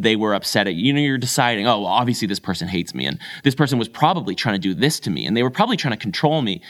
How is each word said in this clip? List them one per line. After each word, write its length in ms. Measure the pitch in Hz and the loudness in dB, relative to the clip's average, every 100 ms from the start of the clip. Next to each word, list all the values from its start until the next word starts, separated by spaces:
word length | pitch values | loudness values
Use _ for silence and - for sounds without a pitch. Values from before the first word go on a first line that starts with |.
they 140 | 110 110 | 2 2
were 180 | 107 | 2
upset 320 | 101 - 110 98 | 0 0 0 0
at 80 | |
you. 120 | 85 123 | 0 2
You 60 | |
know, 80 | 143 | 2
you're 180 | 143 131 | 2 0
deciding, 480 | 123 - 123 110 113 | 0 2 2 2 2
"Oh, 140 | 107 | 0
well, 60 | 92 | 2
obviously 400 | 107 127 113 98 | 2 2 0 -2
this 140 | 101 | -4
person 280 | - 87 87 | -4 -6 -2
hates 260 | 92 85 | -4 -4
me, 120 | 65 67 | -4 -4
and 120 | - - - | -6 -10 -2
this 100 | 139 | 0
person 240 | 127 143 127 | 2 2 0
was 100 | 113 | -2
probably 460 | - 156 175 98 | 2 2 2 -2
trying 200 | 90 - | -2 -2
to 40 | 98 | 0
do 160 | 95 | 0
this 240 | 87 139 - | 0 0 0
to 100 | 117 | -4
me, 140 | 71 | -4
and 120 | 62 113 | 0 0
they 60 | |
were 60 | 127 | 2
probably 260 | 123 226 220 | 2 0 0
trying 160 | 139 | -2
to 60 | 107 | -4
control 420 | 107 - 151 156 | -4 0 2 2
me." 180 | 110 92 | 0 -4